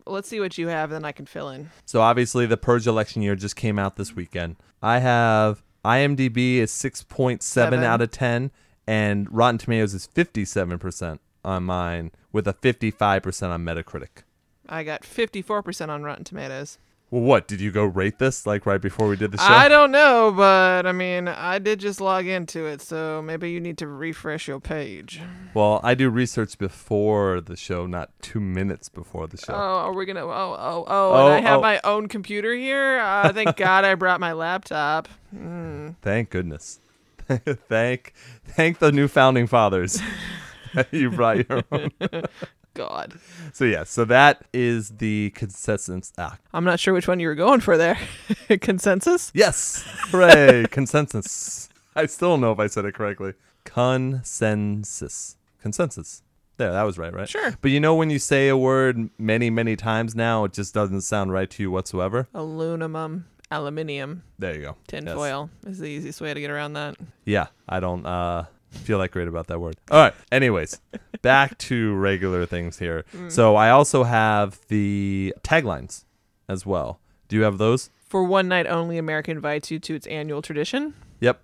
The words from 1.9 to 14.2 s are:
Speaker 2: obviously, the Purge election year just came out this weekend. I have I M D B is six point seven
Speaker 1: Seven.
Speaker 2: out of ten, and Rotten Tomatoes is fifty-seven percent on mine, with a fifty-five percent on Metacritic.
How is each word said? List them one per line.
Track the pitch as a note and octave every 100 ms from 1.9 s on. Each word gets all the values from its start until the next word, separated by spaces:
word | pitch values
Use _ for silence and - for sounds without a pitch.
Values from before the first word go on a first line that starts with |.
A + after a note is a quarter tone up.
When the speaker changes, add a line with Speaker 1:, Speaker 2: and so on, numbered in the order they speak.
| A#2
Speaker 2:
obviously, | A2+ A#2+ A#2+ B2
the | A#2 A#2
Purge | - A#2+ A2+
election | A2 G#2 A2
year | G2+
just | F#2+ G2+ -
came | A2 G#2
out | G2 -
this | F#2+
weekend. | E2 F2 F2+ E2+ E2 _ _
I | G#2+ B2
have | B2+ A#2+ A#2 A2 G#2+ G#2 _ _
I | G#2+ B2+
M | C#3+ C3+
D | B2+
B | A#2+ B2+ B2
is | A2
six | - C3+ -
point | - - B2+ A#2+
seven | - B2+ A#2 B2+
Speaker 1:
Seven. | A#2+
Speaker 2:
out | A#2
of | A#2
ten, | - B2 A#2 C3+ _ _ _ -
and | G#2+ G#2 G2+ G2+
Rotten | A2 B2 A2+
Tomatoes | - A2+ G#2+
is | F#2+
fifty-seven | - - F3 A2 F#2+ G#2 F2+ F2
percent | F#2 - E2+ D2+ _ _ F#2+
on | F#2+
mine, | F2+ F2+ F2 E2+ E2 _ _
with | G#2+ G2+
a |
fifty-five | - C3 - A2 - G#2 G2
percent | F#2 - F#2
on | E2+
Metacritic. | E2+ E2 - D2+ - _